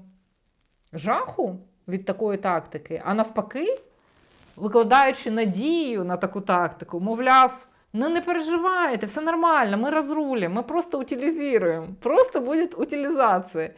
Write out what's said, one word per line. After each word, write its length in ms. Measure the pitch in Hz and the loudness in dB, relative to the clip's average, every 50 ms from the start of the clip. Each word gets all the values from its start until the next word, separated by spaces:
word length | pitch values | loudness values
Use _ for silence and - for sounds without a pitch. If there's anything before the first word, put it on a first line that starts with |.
| - - _ _ _ _ _ _ _ _ _ _ _ _ _ _ _ _ - | -12 -18 _ _ _ _ _ _ _ _ _ _ _ _ _ _ _ _ -14
жаху 640 | 160 143 202 254 320 523 - - - 311 202 185 185 - _ _ _ _ - | -8 -4 -2 -2 -2 -2 -4 -4 -4 -4 -4 -4 -8 -14 _ _ _ _ -8
від 160 | 180 190 190 | -8 -6 -4
такої 340 | - 190 190 220 208 202 190 | -4 -4 -2 -2 -2 -2 -2
тактики, 640 | 202 190 175 165 160 - - 151 - - 165 165 - | -2 -2 -2 -2 -4 -6 -12 -14 -12 -10 -10 -8 -4
а 100 | 170 196 | -2 0
навпаки, 640 | 220 220 220 - 226 196 208 - 262 320 415 523 - - _ _ _ _ _ _ _ _ _ _ _ - - - | 0 0 -2 -2 -6 -6 -4 -4 -4 -2 -2 -2 -4 -6 _ _ _ _ _ _ _ _ _ _ _ -20 -20 -12
викладаючи 720 | - 190 214 208 233 226 208 247 269 277 269 269 269 - 247 | -8 -4 2 4 4 4 6 6 6 6 6 4 0 -2 -4
надію 760 | 214 226 226 202 175 185 240 302 339 339 320 262 233 202 175 | -2 0 0 0 0 0 0 0 0 0 0 -2 -2 -4 -4
на 120 | 175 180 | -4 -4
таку 240 | 180 - 185 - 202 | -2 -4 -4 -4 -4
тактику, 600 | 196 - 190 180 175 160 - - - - - 175 | -2 0 2 2 2 0 -4 -8 -14 -10 -8 -6
мовляв, 680 | 185 214 226 226 254 262 262 262 262 254 254 - - _ _ _ _ _ - 214 | -4 -4 -2 0 4 6 8 8 8 6 4 -2 -18 _ _ _ _ _ -4 -4
«Ну, 100 | 262 311 | -2 0
не 120 | 339 349 | 0 -2
переживайте, 880 | 349 349 349 349 311 311 339 339 339 370 370 359 349 294 247 202 220 | 0 -2 -2 -2 -2 0 0 0 0 0 0 0 0 0 0 -2 -4
все 140 | 202 - 302 | -6 -6 -4
нормально, 580 | 311 330 330 330 339 339 320 294 233 202 196 208 | -2 -2 0 2 4 4 4 4 4 2 2 0
ми 120 | 233 285 | 0 0
розрулимо, 640 | 311 311 302 277 311 311 302 277 262 226 185 165 180 | 0 0 0 -2 -2 -2 -2 -2 -2 -2 -2 -2 -2
ми 80 | 226 240 | -4 -4
просто 380 | 240 302 349 330 339 - 277 | -4 -2 -4 -2 -2 -4 -6
утилізуємо, 840 | 262 - 294 240 262 311 320 330 285 285 254 214 190 170 160 165 160 165 190 - | -6 -4 -6 -4 -2 -2 -2 -2 -2 -2 -2 0 0 0 -2 -2 -6 -10 -12 -6
просто 400 | - - 302 392 508 508 - 320 | -4 0 4 4 4 4 2 -2
буде 280 | 247 247 302 320 339 339 - | -2 0 0 0 0 -2 -2
утилізація». 920 | - 254 - 294 285 277 285 339 269 254 220 190 185 185 - - 160 160 160 - | -4 -6 -4 -4 -4 -4 -2 0 2 4 4 4 2 0 -4 -6 -6 -6 -6 -8